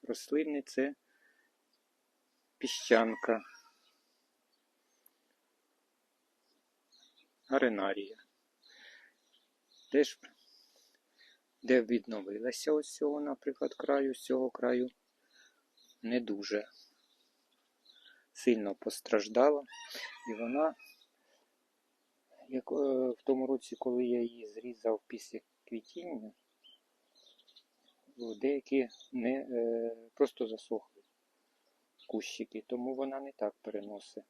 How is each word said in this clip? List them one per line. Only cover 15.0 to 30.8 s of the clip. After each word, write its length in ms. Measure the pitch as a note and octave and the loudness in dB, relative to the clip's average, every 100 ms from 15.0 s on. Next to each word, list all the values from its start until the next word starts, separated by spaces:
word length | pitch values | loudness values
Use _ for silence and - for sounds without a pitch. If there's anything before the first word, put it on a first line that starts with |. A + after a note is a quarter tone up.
| _ _ _ _ - _ _ _ _ _ | _ _ _ _ -20 _ _ _ _ _
не 180 | A2+ B2 | -2 -2
дуже 440 | A2+ G2+ G2+ G#2 G#2 - - _ _ _ _ _ _ _ _ _ _ - - - _ | 0 -6 -2 -2 -4 -16 -20 _ _ _ _ _ _ _ _ _ _ -20 -20 -20 _
сильно 420 | - - A2+ G2+ | -2 4 4 2
постраждала. 880 | F#2+ - - - A2 G#2 A2 C3+ D3 C#3+ - - - - - A#2+ | -4 -6 -6 0 0 2 6 6 6 -2 -16 -14 -12 -12 -12 -10
І 100 | A2+ | -6
вона, 340 | - - D#3+ - - - _ _ _ _ _ _ _ _ _ _ _ _ _ - - | -4 0 0 -2 -18 -20 _ _ _ _ _ _ _ _ _ _ _ _ _ -20 -6
як, 240 | C3 - | -6 -2
е, 380 | D3+ C#3 C3 C3 | 0 2 2 2
в 120 | A#2+ | -2
тому 220 | - C3 C3 | 0 0 2
році, 300 | C3+ - - | -2 -4 -6
коли 300 | - B2 B2 | -2 0 2
я 140 | A#2+ | 2
її 280 | A#2+ A#2 A2 | 0 -6 -16
зрізав 540 | G#2+ A#2+ A#2 A#2 A2 _ | -12 -12 -4 0 0 _
після 340 | A2+ - A2 _ _ | -12 -10 -14 _ _
квітіння, 680 | _ A#2 - - F3 C#3+ G#2+ - _ _ - - _ _ _ _ _ _ _ - _ _ _ _ _ - | _ -10 -10 -14 -10 -10 -12 -18 _ _ -20 -20 _ _ _ _ _ _ _ -20 _ _ _ _ _ -12
деякі 720 | A#2 G#2 C3 C#3+ - C3+ B2 - - | -10 -2 0 0 2 2 2 -2 -10
не, 340 | C3 A#2 C3+ - | -4 0 -2 -2
е, 460 | B2 A#2 A#2 A#2 A2+ A2+ | 0 2 2 -2 -6 -16
просто 320 | - C#3 - A#2 | 2 2 2 -6
засохли 560 | A2 - A2+ | -6 -6 -8